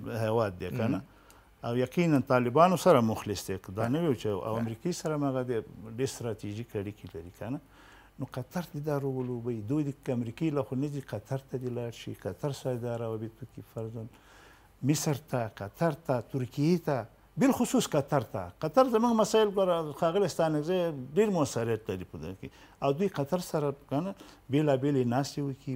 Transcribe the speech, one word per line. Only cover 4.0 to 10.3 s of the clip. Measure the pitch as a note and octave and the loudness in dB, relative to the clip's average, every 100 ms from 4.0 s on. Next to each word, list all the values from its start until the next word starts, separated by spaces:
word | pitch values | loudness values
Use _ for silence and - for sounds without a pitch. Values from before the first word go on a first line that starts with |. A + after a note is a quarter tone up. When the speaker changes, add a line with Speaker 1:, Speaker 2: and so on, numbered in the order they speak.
| E3+ | 0
Speaker 1:
وي | C3 | 0
چې | A2 | 0
او | F#2+ - A2 | -2 -2 -2
Speaker 2:
بله. | |
Speaker 1:
امریکې | A2+ G#2+ F3 | -4 -4 -6
سره | E3+ E3 D3+ | -4 -4 -2
هم | |
هغه | C#3+ C3 | 0 -2
دی | B2+ A#2 - - A2 A2+ | -2 -4 -4 -14 -12 -4
ډېر | C3 | -4
ستراتیژیک | - A#2+ G#2 G#2 G#2 A#2 | -4 -6 -6 -8 -8 -8
اړیکې | G#2+ G2+ G2+ - E2 | -6 -6 -10 -14 -14
لري | E2+ - | -14 -12
که | G2+ | -8
نه. | C#3+ - - - - - - | -8 -10 -20 -20 -20 -20 -12
نو | C3+ | -10
قطر | - B2 F3+ | -8 -8 -8
دې | E3 D3+ D3+ | -8 -8 -4
دا | C#3+ | -2
رول | C#3 C3 | -2 -4
ولوبوي. | B2 B2 A#2+ A2+ | -4 -6 -6 -6
دوی | G#2 D3 | -2 -2
د | C#3+ C3 - | -2 -6 -4
امریکې | A#2+ A#2 | -2 -2